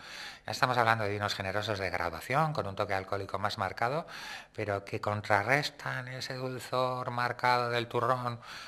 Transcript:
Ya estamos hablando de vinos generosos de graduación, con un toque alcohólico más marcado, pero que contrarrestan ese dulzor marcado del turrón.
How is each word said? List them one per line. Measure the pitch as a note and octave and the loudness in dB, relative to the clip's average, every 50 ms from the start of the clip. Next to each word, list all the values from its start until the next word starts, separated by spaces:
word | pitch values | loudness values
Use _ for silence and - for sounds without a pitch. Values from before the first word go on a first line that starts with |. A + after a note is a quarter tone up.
| - - - - - - - - - | -16 -14 -12 -12 -12 -12 -12 -10 -6
Ya | G#2+ | -6
estamos | A2 - C3+ B2+ B2 B2 | -2 0 2 2 4 6
hablando | A#2 A2 A2+ A2+ G#2+ | 6 6 4 4 2
de | G2+ | 0
vinos | G#2 G#2 G#2 G2+ - | 0 0 0 0 0
generosos | - G2 F#2+ F#2 G#2+ G#2 A2+ G#2 F#2+ | -2 -2 -2 -2 -2 0 -2 -2 0
de | F#2+ F2+ | 0 0
graduación, | F2 E2+ E2+ E2+ E2 D#2+ - - B2+ D3+ D#3+ D#3 D3+ | 0 0 -2 -2 -2 -4 -2 0 2 2 2 2 2
con | - G2 | 0 -2
un | G2 G2 | -2 -2
toque | G#2 G#2 G2 G2 | -2 0 0 0
alcohólico | F#2+ F#2 - G2+ G2 G2 - - F#2+ | -2 -2 -2 -4 -4 -4 -4 -4 -2
más | G2+ G2+ - A2 | -2 -2 0 0
marcado, | G2 F#2 F#2+ - A#2 B2 C#3+ E3 E3+ - - - - - - - - - - | -2 -2 0 0 0 0 0 -2 -4 -6 -10 -12 -10 -10 -10 -12 -14 -10 -6
pero | A2 G#2+ G2+ G2 G2 - | -4 -2 0 -2 -2 -2
que | - A2+ G#2 | -4 -6 -2
contrarrestan | - A2 G#2 G#2 G2+ - G#2 G2+ G#2 A#2 C3+ D3 C#3+ - - - - C3 C3 C3 B2 B2+ | -2 0 -2 0 2 4 4 4 6 4 4 4 2 0 -6 -6 -6 -6 -4 -6 -6 -8
ese | C3 B2+ - - C3 | -8 -8 -6 -6 -6
dulzor | B2+ C3 B2+ C3 A#2+ - - B2+ B2+ B2+ B2+ B2+ B2+ B2 B2 | -4 -4 -4 -4 -6 -4 -2 0 2 2 2 0 -2 -4 -4
marcado | A#2+ A#2+ B2 A#2+ A#2+ - - B2 B2 B2 A#2+ A#2+ | -2 0 0 0 0 2 4 6 6 6 4 2
del | A#2+ A#2+ A#2 A#2 | 2 0 0 0
turrón. | - A#2+ A#2 A#2+ C3 B2 B2 A#2+ A#2 A2+ - - - - - | 0 2 4 4 4 2 0 -4 -6 -6 -10 -12 -12 -12 -12